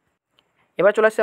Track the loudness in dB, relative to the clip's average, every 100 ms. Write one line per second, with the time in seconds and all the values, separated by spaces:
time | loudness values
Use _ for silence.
0 | _ _ _ _ _ _ _ -4 -2 0
1 | -2 -2